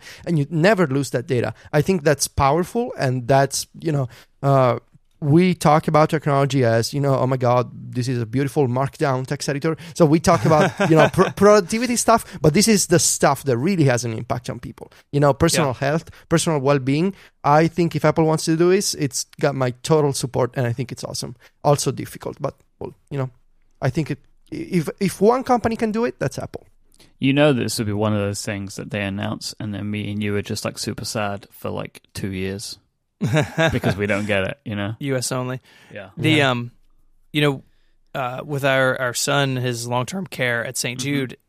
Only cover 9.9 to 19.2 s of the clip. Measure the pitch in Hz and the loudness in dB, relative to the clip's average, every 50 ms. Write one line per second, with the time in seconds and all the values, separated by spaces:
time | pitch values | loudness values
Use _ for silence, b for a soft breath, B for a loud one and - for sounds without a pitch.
9.9 | 151 B 175 147 147 175 - 190 170 113 101 - 156 151 151 165 - - 202 165 | 0 B 4 4 4 4 4 4 4 4 4 4 4 4 4 2 2 0 2 4
10.9 | 160 156 151 - - - 185 - - - 196 208 208 208 196 156 - 226 247 240 | 6 6 6 6 6 2 2 2 2 4 6 6 6 6 4 2 -2 -2 -2 -2
11.9 | 247 220 - - 226 226 - - - 170 - 156 147 202 202 226 220 190 - - | -2 0 2 4 2 2 2 -2 -6 0 2 2 4 4 4 4 4 4 4 4
12.9 | 175 160 - - - - - 160 139 - - 135 123 117 131 185 202 170 147 135 | 2 2 2 2 0 2 2 2 2 0 0 -2 0 0 0 0 2 2 4 2
13.9 | 123 120 123 120 110 113 117 - 120 123 - - 127 120 - 135 - - - - | 2 0 -2 -4 -6 -6 -6 -6 -6 -6 -6 -10 -12 -10 -12 -14 -16 -16 -20 -20
14.9 | b b b b - 143 143 143 135 - 165 165 - - 160 135 117 - - 135 | b b b b 0 2 4 4 4 4 2 2 2 2 0 0 -2 -2 -2 -2
15.9 | 147 165 - - B B B B 170 160 - 175 160 147 131 139 143 143 127 127 | -2 -2 -4 -8 B B B B 0 0 2 0 -2 0 2 2 2 2 2 0
16.9 | 135 151 170 196 190 B B B B B - 139 147 151 165 165 165 - 170 165 | 0 0 0 0 -2 B B B B B 0 4 4 4 4 4 2 0 0 0
17.9 | - 151 - 156 151 - 160 156 156 151 - - 165 160 175 175 185 196 196 - | 0 0 0 2 2 2 2 2 2 0 0 0 2 2 4 4 4 2 2 -2
18.9 | - - 151 135 - - | -4 -4 -4 -4 -4 -6